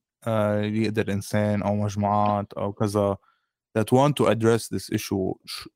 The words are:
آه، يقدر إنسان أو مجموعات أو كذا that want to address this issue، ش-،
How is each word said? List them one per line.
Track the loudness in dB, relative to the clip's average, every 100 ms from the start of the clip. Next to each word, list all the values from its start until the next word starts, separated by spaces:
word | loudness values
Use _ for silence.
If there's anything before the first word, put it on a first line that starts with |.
| _ _ -4
آه، | 0 0 0
يقدر | -2 0 0 0 -2
إنسان | -4 -2 0 0 0
أو | 0
مجموعات | -2 -2 -2 0 2 2 0 -4
أو | -6 -6
كذا | -2 -2 2 0 -2 _ _ _ _ _ -4
that |
want | 2 4 4 4
to | 2
address | 4 4 2 0
this | -8 -6
issue، | -6 -2 -2 -2 -6
ش-، | -12 -14 -14